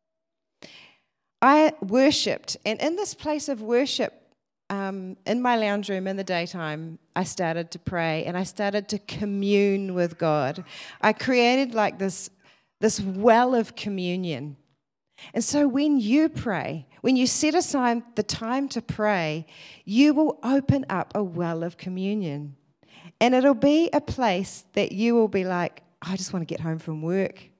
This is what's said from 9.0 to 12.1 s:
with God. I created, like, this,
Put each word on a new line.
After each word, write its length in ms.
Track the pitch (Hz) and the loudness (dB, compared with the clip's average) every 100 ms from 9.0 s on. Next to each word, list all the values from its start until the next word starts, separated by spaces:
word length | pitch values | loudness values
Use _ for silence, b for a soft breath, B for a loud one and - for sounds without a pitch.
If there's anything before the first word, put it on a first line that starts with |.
| - - 208 196 202 202 202 196 190 | -6 -8 -4 -2 2 4 4 0 -2
with 240 | 180 175 165 | -2 -2 0
God. 460 | 165 151 131 170 - B B B | 0 0 0 -4 -12 B B B
I 100 | 214 | 2
created, 600 | 214 247 247 240 262 254 | 2 2 4 4 4 0
like, 240 | 220 208 175 | 0 0 0
this, 320 | 196 | -4